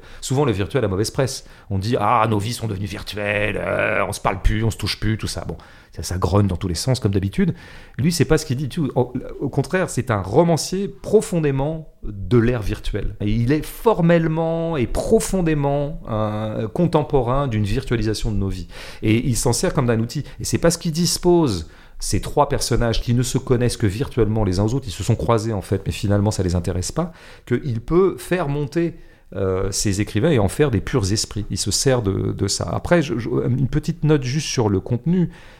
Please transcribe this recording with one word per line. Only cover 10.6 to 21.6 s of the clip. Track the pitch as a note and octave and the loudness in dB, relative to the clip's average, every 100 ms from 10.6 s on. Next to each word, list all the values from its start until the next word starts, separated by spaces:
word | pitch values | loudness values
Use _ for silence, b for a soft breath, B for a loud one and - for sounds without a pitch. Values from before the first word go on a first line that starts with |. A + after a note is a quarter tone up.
| - F#3+ G3+ | 0 -4 -4
profondément | - - G#3 G#3+ E3+ D3+ C3+ C#3 D#3+ D#3 - | -8 2 2 4 0 0 0 -2 -4 -10 -12
de | G#2+ G#2 F#2 B2 | -10 -8 2 4
l'ère | A2+ B2 | 4 2
virtuelle. | G2 G#2+ - G#2 G2 G2+ | -2 -4 -4 -4 -4 -4
Et | G#2 | -2
il | A2 A#2 | 0 2
est | D3+ C#3+ | 0 -2
formellement | - A#3 F3+ E3+ E3+ E3 D#3 E3 E3 E3 E3 | -2 0 4 4 4 4 0 -2 -2 -2 -2
et | C#3+ | 0
profondément | - - A3+ - F#3+ E3 D3+ C#3+ C#3+ C#3+ E3 - | 0 2 2 2 0 2 2 0 0 -2 -6 -4
un | G#2+ G#2+ G#2+ G#2+ A2+ A2+ | -2 -2 -2 -4 -4 -4
contemporain | - E3+ E3 D3 D3 A#2 C3+ C#3+ | 0 2 2 2 0 2 0 0
d'une | G#2+ G2+ | 0 0
virtualisation | C3 - A#2+ A2 G#2+ B2+ | -2 0 0 0 0 0
de | G2+ | 0
nos | G2 | -2
vies. | F#2 E2+ B B B | -4 -8 B B B
Et | A2 A2+ C3+ | 2 2 2
il | A2 | 0
s'en | B2 | 0
sert | A#2 F#3 | 0 0
comme | D#3+ B2 | 0 0
d'un | A2+ | 0
outil. | A#2+ D3+ B B | -2 -6 B B
Et | - | -4
c'est | A#2+ | 0
parce | E3+ E3 | 2 2
qu'il | F3 | -2
dispose | D#3 E3+ - F3+ F3 D3+ F#2 | 0 0 2 4 4 4 0